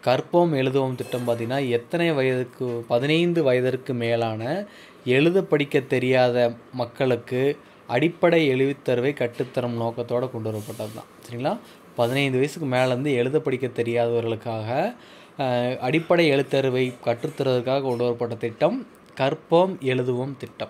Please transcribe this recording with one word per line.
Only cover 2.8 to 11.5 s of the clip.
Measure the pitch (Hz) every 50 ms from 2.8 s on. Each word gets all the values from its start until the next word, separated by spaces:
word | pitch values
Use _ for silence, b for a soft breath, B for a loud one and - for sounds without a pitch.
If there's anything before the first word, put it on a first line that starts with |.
| 117 117
பதினைந்து | 120 120 131 143 156 165 170 175 170 170 156
வயதிற்கு | 135 127 127 127 127 127 131 127 - 131
மேலான | 120 117 117 117 117 117 113 110 110 113 123 151 190 208 B B B B B B B -
எழுத | 127 127 135 147 170 175 190 180
படிக்க | - - 151 147 139 - 147
தெரியாத | 131 135 143 127 123 127 127 127 127 123 120 123 123 120 117 117 - - -
மக்களுக்கு | 131 123 113 - - 139 131 123 117 117 - 127 123 131 139 143 - B B B B B
அடிப்படை | - 123 123 143 165 160 - - 175 170 170 160 143
எழுத்தறிவை | 131 127 131 139 143 135 - - 127 120 120 139 143
கற்றுத்தரும் | - 131 117 - - 143 131 - - 120 120 120 117
நோக்கத்தோட | 117 117 117 123 120 120 123 123 127 127
கொண்டு | - 117 107 110 107
வரப்பட்டது | 107 104 110 135 117 113 107 110
தான். | - - - - - -
சரிங்களா? | - 117 120 127 151